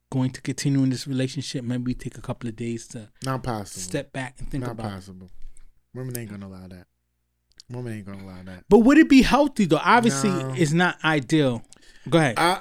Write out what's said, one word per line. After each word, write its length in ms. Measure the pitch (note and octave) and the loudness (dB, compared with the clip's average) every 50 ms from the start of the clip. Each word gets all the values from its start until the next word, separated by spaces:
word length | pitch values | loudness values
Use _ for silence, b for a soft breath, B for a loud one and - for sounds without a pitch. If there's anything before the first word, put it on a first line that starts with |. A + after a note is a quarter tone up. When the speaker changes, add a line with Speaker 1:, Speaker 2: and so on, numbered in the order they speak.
| _ _ | _ _
Speaker 1:
going 200 | - C3 C3 C3 | -2 -2 -2 -2
to 100 | B2+ - | -4 -6
continue 420 | - C#3+ B2+ - - C#3+ C#3 C3+ | -8 -8 -8 -4 -2 0 2 2
in 60 | C3+ C3 | 2 0
this 160 | B2+ B2 - | 0 -2 -6
relationship?" 560 | C#3+ C3+ C3 C3 C3 - C#3 - - - C#3 A#2+ | -6 -4 -4 -4 -4 -4 -8 -8 -8 -8 -8 -6
Maybe 180 | A#2 B2 B2 B2 | -6 -4 -4 -4
we 100 | B2+ B2 | -4 -6
take 220 | - - A#2+ - | -6 -8 -12 -12
a 60 | - | -10
couple 260 | - - A#2+ - - A#2+ | -10 -10 -10 -8 -10 -10
of 80 | G#2 | -8
days 320 | - A#2 A#2 A#2 A2+ - - | -8 -6 -6 -6 -8 -10 -12
to 220 | - A#2 G#2+ - _ _ - | -16 -16 -16 -18 _ _ -6
Speaker 2:
Not 180 | C3 C3 C3 | -6 -4 -4
possible. 400 | - C3 A2+ G#2+ G2 - - - | -4 -6 -6 -6 -8 -10 -12 -12
Speaker 1:
step 280 | F3+ - - C#3+ C#3 - | -8 -6 -6 -6 -6 -8
back 240 | - C#3 B2+ B2+ - - | -10 -10 -10 -10 -10 -10
and 120 | - - | -8 -6
think 140 | - C3+ B2 | -6 -6 -6
Speaker 2:
Not 80 | A#2+ | -6
Speaker 1:
about 140 | A2+ A2+ A2 | -8 -8 -8
it. 80 | G#2 G2 | -8 -8
Speaker 2:
possible. 360 | F#2 F#2 G2 F#2 F#2 F#2 F2+ - - - - - - - - _ _ _ _ - | -10 -12 -16 -18 -18 -18 -16 -14 -12 -12 -12 -12 -14 -18 -20 _ _ _ _ -14
Women 220 | B2 C3 B2+ B2 B2 | -12 -8 -8 -8 -8
ain't 120 | A2+ G#2 | -8 -10
gonna 160 | G#2 G2+ G2 | -12 -14 -14
allow 200 | F#2+ F#2+ F#2 F#2 F#2 | -14 -16 -16 -18 -18
that. 180 | F#2 F2+ F2+ _ _ _ _ _ _ _ _ _ _ _ _ _ _ - - - | -20 -20 -20 _ _ _ _ _ _ _ _ _ _ _ _ _ _ -20 -20 -16
Women 220 | A#2+ B2 B2 A#2 | -14 -12 -10 -10
ain't 140 | A2 G#2+ F#2+ | -10 -12 -12
gonna 180 | G2 G2 G2 G2 | -14 -14 -14 -16
allow 180 | F#2+ F#2 F2+ F#2 | -16 -16 -16 -16
that. 200 | F#2 F#2 F2+ - - | -16 -18 -14 2 6
Speaker 1:
But 80 | G3+ A#3+ | 6 8
would 160 | G#3+ C4 C#4+ D#4 | 8 8 8 8
it 100 | D#4+ D#4 | 8 8
be 120 | C#4 C4 | 8 8
healthy, 440 | G3+ D#3+ G#3+ C#4 D4+ C#4 - - G3 | 8 8 6 4 4 2 2 0 2
though? 140 | D3+ D#3+ - - | 2 2 2 4
Obviously, 460 | F3+ G#3+ A#3+ A3+ A#3 - - - G3+ | 4 4 6 4 4 2 2 0 0
Speaker 2:
No. 240 | F#3 - C3 C3 C3 | 0 0 -2 -4 -2
Speaker 1:
it's 160 | C3 E3 C#3+ | 0 0 2
not 240 | D#3+ F3 F3+ F3 - - - | 4 2 2 2 0 0 0
ideal. 580 | D#3+ D#3 D3+ A#2+ - D#3+ D#3 C#3+ C3 A#2+ - - - b b b b b b - C3+ | 0 2 2 2 2 2 2 4 2 0 -2 -8 -14 b b b b b b -2 2
Go 100 | D3 E3 | 4 4
ahead. 200 | D#3 C3 G#2 C#3+ | 4 4 2 2
Speaker 2:
I, 200 | D#3+ F3 F#3+ F#3 | 2 2 2 0